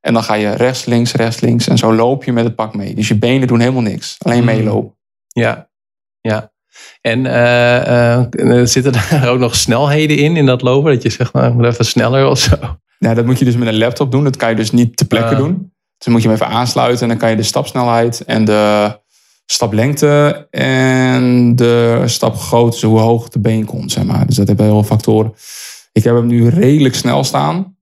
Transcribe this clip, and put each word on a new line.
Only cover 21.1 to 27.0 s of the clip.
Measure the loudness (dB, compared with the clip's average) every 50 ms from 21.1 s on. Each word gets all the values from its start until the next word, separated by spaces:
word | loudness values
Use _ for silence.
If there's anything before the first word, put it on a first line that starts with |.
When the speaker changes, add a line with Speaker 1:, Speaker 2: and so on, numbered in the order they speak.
| 2 2 2 2 2 4 4 2 2
Speaker 1:
de | 2 2 2 2 2 2 2 0 0 -2
stapgrootte, | -2 -2 -2 -2 -4 -4 -6 -6 -2 2 2 2 2 0 -2 0
hoe | 2 2 2
hoog | 2 2 0 0 -2 -6
de | -6 -2
been | -2 0 -2 -2 -4
komt, | -6 -8 -10 -8 -6
zeg | -4 -4 -2
maar. | -2 0 0 0
Dus | 0 0
dat | 0 2
hebben | 0 2 2 2
heel | 2 2
veel | 2 2 0 -2
factoren. | -2 0 2 2 2 0 -2 -6 _ -20 -20 -20 -18 -18 -20 -20 -20 _ _
Ik | _ 0 2
heb | 2 2
hem | 2 2
nu | 2 2 2 2 2
redelijk | 2 2 2 4 4 4 2 2 0
snel | -2